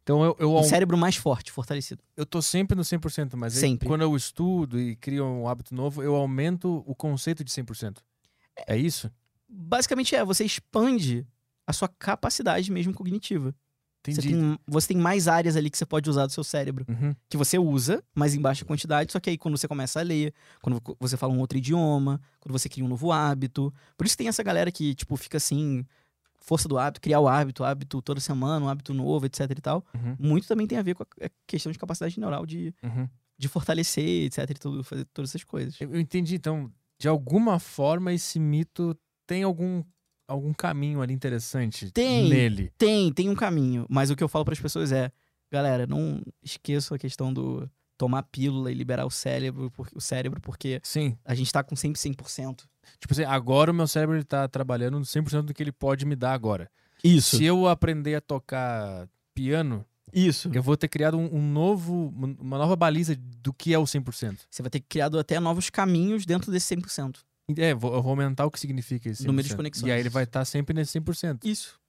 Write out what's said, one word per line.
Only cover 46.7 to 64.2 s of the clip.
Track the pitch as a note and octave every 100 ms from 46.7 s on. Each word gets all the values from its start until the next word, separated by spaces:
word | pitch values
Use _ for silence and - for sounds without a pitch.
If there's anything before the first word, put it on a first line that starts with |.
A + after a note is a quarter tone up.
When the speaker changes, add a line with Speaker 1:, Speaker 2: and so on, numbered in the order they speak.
| C#3+ -
Speaker 2:
a | C#3
questão | C3+ - C3
do | C3 C3 B2+ C3+ _ _ _
tomar | B2+ B2+
pílula | - - C#3 C3+ C3
e |
liberar | B2+ B2 B2+ C3
o |
cérebro, | - C3 C3 C3 C3 C3
por-, | - B2
o | -
cérebro, | - C3 B2+ -
porque | - - C3+ B2+
Speaker 1:
Sim. | - D#3 D3 A#2
Speaker 2:
a | -
gente | B2 B2+
tá | C#3
com | C3+
sempre | C#3+ D3 D3
cem | D3
por | C3+ -
cento. | - C3 B2+ _ _ _ _
Speaker 1:
Tipo | -
assim, | C3+
agora | C#3+ C3+ A#2+ C3+ D#3
o |
meu | E3+ D#3
cérebro | D#3 D#3
ele | D#3+
tá | C#3+ C#3 C3+
trabalhando | C3 B2+ B2 B2 C#3+
no |
cem | C3 D3+
por | D3+
cento | D3+ D3
do |
que | C#3+
ele | D3
pode | - C3+ C3+
me | C#3+
dar | C#3 B2+
agora. | C3 A2 G2 E2+ _ _ _
Speaker 2:
Isso. | E3+ E3 - A#2
Speaker 1:
Se |
eu | D#3 F3+ F3+
aprender | E3 D#3+ D#3 D3
a | D3+
tocar | - C#3 - C3 B2 A2+ G2+ F#2 F2+ _ _
piano, | - C3 D#3 D3+ A2 - _ -
Speaker 2:
Isso. | F#3 F3+ - F3+
Speaker 1:
eu | B2+
vou | C3 D3+
ter | D#3+
criado | D3+ D3+ E3
um, | E3
um | D3+ D3
novo, | D3 F3 G3+ E3+ F3 D#3 C3 C3 C3
uma | C3 C#3
nova | D#3
baliza | F3+ E3+ D#3 E3 C3+
do | B2 A#2+ C3+
que | C3 E3
é | D#3+
o | D3
cem | D3
por | B2+
cento. | -